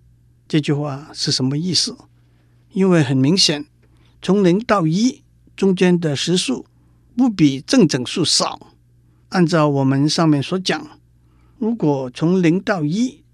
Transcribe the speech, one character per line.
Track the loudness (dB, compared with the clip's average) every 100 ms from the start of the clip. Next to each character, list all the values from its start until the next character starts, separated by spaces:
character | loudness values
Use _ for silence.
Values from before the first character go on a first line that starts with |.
| _ _ _ _ -4
这 | -2
句 | 0
话 | -2 -4 -10 -14
是 | -8 -4
什 | -2
么 | -2 -4
意 | -2
思？ | -2 -4 -8 -20 _ _ _ _ _ _
因 | 0 2
为 | 4
很 | 2 2
明 | 2 2
显， | 0 -2 -8 _ _ _ _ _
从 | -2 2
零 | 4 2
到 | 0 0 0
一 | 0 0 -2 _ _ _ -2
中 | 0 2
间 | 2 2
的 | 0 -4
实 | -2 -2
数 | -2 -6 -8 _ _ _ _ -2
不 | 0
比 | 2 2 2
正 | 0 4 4
整 | 2 -6
数 | -4 -2
少。 | 0 -2 -8 -18 _ _ _ _ _ -6
按 | 0 2
照 | 2 2
我 | 2
们 | 0 2 0
上 | 2 2
面 | 2
所 | 0 -6
讲， | -4 -6 -8 -20 _ _ _ _ _ -6
如 | -4
果 | -2 -2 -2 -4
从 | -4 0 2
零 | 2 0
到 | -2 -4
一 | -2 -2 -4 -6 _